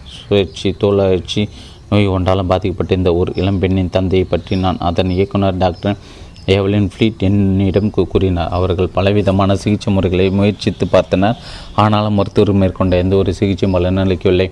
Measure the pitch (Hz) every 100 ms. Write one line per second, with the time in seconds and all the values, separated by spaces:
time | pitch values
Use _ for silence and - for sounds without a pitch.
0 | - - - 101 87 - 98 87 101 101
1 | 95 90 - 107 104 - - - - 104
2 | 101 92 92 95 92 92 98 - 85 95
3 | 92 85 90 - 95 95 92 95 87 95
4 | 92 92 87 - - 95 92 85 87 85
5 | 92 90 98 101 98 92 92 87 101 101
6 | - - - - - 98 98 104 95 -
7 | 113 - 95 101 98 95 98 98 104 -
8 | 87 92 95 87 82 90 92 90 90 92
9 | 98 101 98 95 98 98 104 104 110 95
10 | 90 90 95 98 104 95 104 - 92 92
11 | - 92 101 123 - - - - 107 104
12 | 107 101 98 - 101 98 95 - 92 90
13 | 92 98 95 90 101 92 101 92 90 95
14 | 92 87 98 92 95